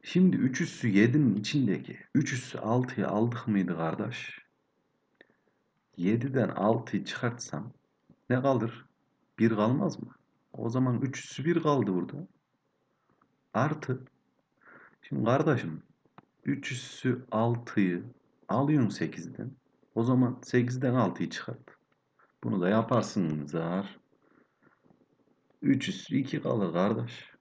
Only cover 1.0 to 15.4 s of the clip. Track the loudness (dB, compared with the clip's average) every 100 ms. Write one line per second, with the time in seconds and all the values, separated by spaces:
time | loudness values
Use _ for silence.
1 | 6 6 4 2 0 0 2 0 -6 -16
2 | -2 0 0 -4 -6 -6 0 0 0 -2
3 | -2 2 0 0 0 0 0 -2 -2 -2
4 | -6 -6 -12 -16 _ _ _ _ _ _
5 | _ _ -20 _ _ _ _ _ _ -2
6 | 2 2 0 0 0 2 2 2 0 -4
7 | -4 -4 -4 -4 -10 -10 -10 -16 _ _
8 | _ -20 _ 0 4 2 0 -6 -20 _
9 | _ _ _ 2 4 4 2 2 0 -2
10 | -12 -16 _ _ _ -6 -4 0 2 2
11 | -2 -4 -10 -6 0 2 2 2 2 0
12 | -2 -8 -14 _ _ _ _ _ _ _
13 | _ _ _ _ _ 0 0 0 -4 -6
14 | -8 _ _ _ _ _ -20 -20 -20 _
15 | -10 -4 0 2